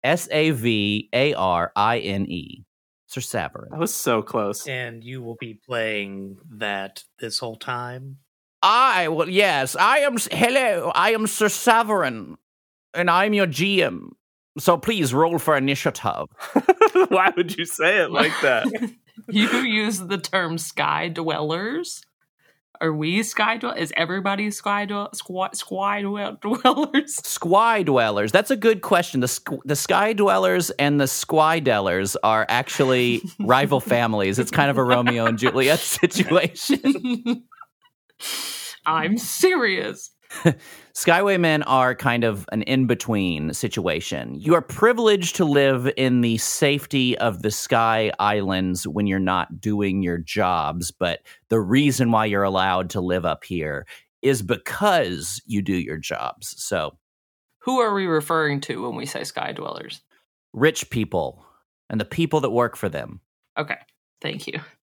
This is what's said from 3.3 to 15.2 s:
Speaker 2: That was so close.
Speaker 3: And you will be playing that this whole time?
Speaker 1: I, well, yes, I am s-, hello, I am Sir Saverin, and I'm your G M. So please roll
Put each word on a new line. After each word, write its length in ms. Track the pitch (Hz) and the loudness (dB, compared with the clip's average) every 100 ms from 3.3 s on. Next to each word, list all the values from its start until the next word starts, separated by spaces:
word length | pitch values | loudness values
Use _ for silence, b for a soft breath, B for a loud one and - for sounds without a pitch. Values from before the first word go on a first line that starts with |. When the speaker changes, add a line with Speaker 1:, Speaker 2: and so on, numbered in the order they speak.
| 110 78 - - | -6 -6 -10 -14
Speaker 2:
That 100 | 156 | -6
was 140 | 165 | -4
so 300 | - - 113 | -4 -2 -2
close. 420 | 101 120 101 104 - | -2 -4 -4 -6 -8
Speaker 3:
And 380 | 127 123 117 | -10 -10 -12
you 180 | 117 131 | -14 -14
will 140 | 120 117 | -12 -12
be 180 | 117 | -14
playing 840 | 104 _ 123 110 107 101 98 98 98 - | -16 _ -4 -2 -4 -6 -10 -12 -16 -20
that 500 | 107 104 101 98 - - _ | -8 -6 -4 -6 -12 -20 _
this 180 | 117 - | -8 -8
whole 200 | 120 110 | -8 -10
time? 600 | - 120 123 127 135 135 _ _ _ _ 190 | -8 -8 -8 -12 -14 -18 _ _ _ _ 2
Speaker 1:
I, 440 | 233 262 196 165 | 4 4 2 0
well, 180 | 160 165 | 0 0
yes, 460 | 185 202 147 131 - | 4 4 2 0 2
I 220 | 196 285 | 4 4
am 140 | 285 | 2
s-, 160 | 240 - | -2 -4
hello, 580 | 160 240 262 254 180 156 - | 0 2 2 2 0 0 0
I 140 | 190 | 2
am 160 | 220 214 | 2 -2
Sir 200 | - 214 | 0 0
Saverin, 880 | - 247 226 220 208 143 113 78 80 _ _ _ _ _ | 2 4 4 4 0 0 -4 -12 -18 _ _ _ _ _
and 180 | 165 175 | -2 2
I'm 220 | 175 208 | 4 4
your 120 | 208 185 | 2 0
G 380 | 135 196 196 | 0 0 2
M. 300 | 151 90 85 - _ _ _ - | 0 -2 -14 -20 _ _ _ -2
So 200 | - 170 | 2 2
please 360 | - 220 139 | 2 0 2
roll 240 | 131 | 4